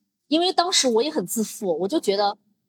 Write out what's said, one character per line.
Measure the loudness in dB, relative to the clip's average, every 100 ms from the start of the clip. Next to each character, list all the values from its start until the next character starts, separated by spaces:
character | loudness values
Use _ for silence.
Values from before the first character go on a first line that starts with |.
| _ _ -2
因 | 0
为 | 2
当 | 0 2
时 | 2 2
我 | 2
也 | 0
很 | -2 -4
自 | -4
负， | -4 -4 -4 -2
我 | 0
就 | -2
觉 | 0
得 | 0 0 -2 _ _